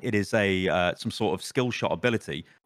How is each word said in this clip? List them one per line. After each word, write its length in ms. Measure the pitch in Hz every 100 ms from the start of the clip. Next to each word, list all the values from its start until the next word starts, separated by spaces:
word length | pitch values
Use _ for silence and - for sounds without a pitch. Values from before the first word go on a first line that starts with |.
it 100 | 123
is 200 | 107 98
a, 340 | 113 98 95 92
uh, 280 | 85 87 -
some 140 | 113
sort 240 | - 107
of 100 | 92
skill 280 | - - 127
shot 200 | - 107
ability 540 | 90 123 113 - 73 - _